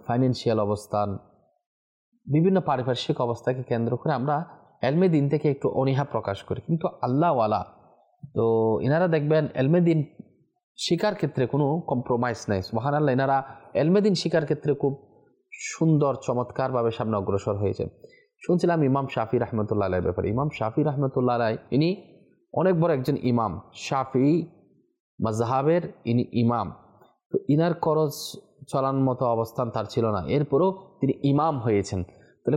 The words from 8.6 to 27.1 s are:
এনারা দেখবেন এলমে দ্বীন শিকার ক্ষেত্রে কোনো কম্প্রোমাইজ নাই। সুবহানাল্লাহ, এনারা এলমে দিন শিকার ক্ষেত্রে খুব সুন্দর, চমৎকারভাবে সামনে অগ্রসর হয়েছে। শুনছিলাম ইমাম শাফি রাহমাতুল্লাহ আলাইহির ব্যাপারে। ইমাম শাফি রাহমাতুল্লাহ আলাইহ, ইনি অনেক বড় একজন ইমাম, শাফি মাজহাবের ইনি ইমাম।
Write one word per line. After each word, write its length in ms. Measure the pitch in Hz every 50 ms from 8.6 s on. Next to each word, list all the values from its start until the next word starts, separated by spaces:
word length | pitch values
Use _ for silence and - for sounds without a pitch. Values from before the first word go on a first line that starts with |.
| 113 113 110 -
এনারা 280 | 73 123 147 165 185 180
দেখবেন 400 | 160 151 143 147 156 156 151 - -
এলমে 260 | - 131 135 165 180
দ্বীন 240 | 175 170 160 156 135 - - - - _ _ _ _ _ _ _ _ _ _
শিকার 380 | - - - 170 170 - 214 196
ক্ষেত্রে 320 | - - 139 - 139 127
কোনো 340 | 113 - 143 147 135 151 175 -
কম্প্রোমাইজ 580 | - 139 123 123 - 127 117 123 123 110 - - -
নাই। 140 | 104 95
সুবহানাল্লাহ, 500 | 95 - - 113 117 143 143 151 151 143
এনারা 320 | 127 131 135 135 135 135 135 - - - - - -
এলমে 260 | - 135 160 185 208
দিন 140 | 202 214 185
শিকার 280 | 156 - 170 - -
ক্ষেত্রে 320 | 151 135 151 143 - 151 139
খুব 360 | - - 139 139 - - _ _ _ _ _ _ _ _ _
সুন্দর, 640 | - - - - - - 165 160 156 143 147 139 127 - -
চমৎকারভাবে 640 | - 123 123 123 - - - 131 127 127 123 117 117
সামনে 260 | 113 - 120 110 107
অগ্রসর 400 | 101 95 101 98 101 - 110 101
হয়েছে। 300 | 98 104 95 - - - - - _ - - _ _ _ _ _ _ -
শুনছিলাম 380 | - 180 175 - 175 170 165 147
ইমাম 220 | 131 131 139 135
শাফি 320 | 135 - 127 110 - - 120
রাহমাতুল্লাহ 480 | 120 107 - 107 107 - 110 104 98
আলাইহির 180 | 95 92 92 87
ব্যাপারে। 240 | 85 90 95 92 90
ইমাম 200 | 107 123 143 151 - -
শাফি 240 | 113 110 - -
রাহমাতুল্লাহ 520 | 147 156 139 143 143 131 - 135 127 123 120
আলাইহ, 220 | 117 120 110 113 - - -
ইনি 260 | 113 135 156 170 190 - - - - - _ _ _ _ _ _
অনেক 280 | - - 165 185 185 160
বড় 140 | 165 175 156
একজন 220 | 135 123 151 143
ইমাম, 440 | - - 123 120 117 113 104 80 98 - - -
শাফি 720 | - - - 147 135 131 - - 127 135 143 165 175 165 - - - _ _ _ _ _ _ _ _ _ _ _ -
মাজহাবের 800 | 95 110 107 110 117 113 131 131 135 151 165 175 165 - - - -
ইনি 200 | 117 117 120 - -
ইমাম। 400 | - 117 123 117 120 117 101 90 - - - - _ _ - _